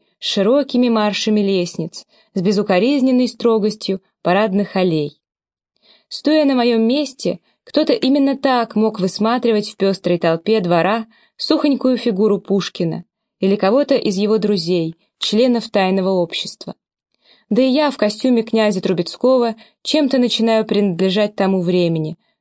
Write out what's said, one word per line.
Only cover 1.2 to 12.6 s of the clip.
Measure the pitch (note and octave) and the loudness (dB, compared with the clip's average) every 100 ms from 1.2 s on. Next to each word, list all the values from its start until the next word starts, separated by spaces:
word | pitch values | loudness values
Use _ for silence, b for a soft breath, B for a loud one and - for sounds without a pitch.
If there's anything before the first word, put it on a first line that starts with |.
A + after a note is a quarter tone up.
| - G#3+ | 0 0
лестниц, | G3 G3 F3 - E3 - - b b | 2 0 -2 -6 -10 -10 -18 b b
с | - | -4
безукоризненной | F3+ G3+ G#3 F#3 A3+ C#4+ C4 B3+ B3+ | 0 0 0 2 2 2 2 2 0
строгостью | - A#3 A3+ G#3+ G#3+ - F#3+ _ _ | 0 0 2 0 -4 -6 -6 _ _
парадных | - F#3 G#3+ F#3+ G3+ F#3+ | 0 0 2 0 -2 0
аллей. | F#3 D#3+ D3 - _ _ _ _ _ _ b b b | 0 0 -4 -8 _ _ _ _ _ _ b b b
Стоя | - - D#4 C#4+ | -4 0 2 2
на | B3+ | 2
моём | A#3+ A3+ | 2 2
месте, | A3+ C#4 C#4+ - - - _ _ | 2 0 -4 -6 -6 -6 _ _
кто-то | - - D#4 | -4 0 2
именно | C4+ C4 C#4+ C#4 C#4 | 0 2 2 2 0
так | C#4 B3 A3+ G#3 | 0 0 0 0
мог | A3 G#3+ | 0 0
высматривать | F#3 - G#3+ A#3+ A#3 G#3+ G#3 | -4 -2 -2 0 0 0 -2
в | - | -2
пёстрой | G3 G3 - F3 | -2 0 -2 0
толпе | E3+ E3 F#3+ A3 | 0 0 0 0
двора | F3 E3+ F3 A3+ A3 b b b | 2 2 2 -2 -6 b b b
сухонькую | - D#4+ D4+ C4+ C4 B3 | -2 0 2 0 0 0
фигуру | B3 F#3+ G#3+ G3+ | -2 0 0 0
Пушкина | - G3 | -2 -4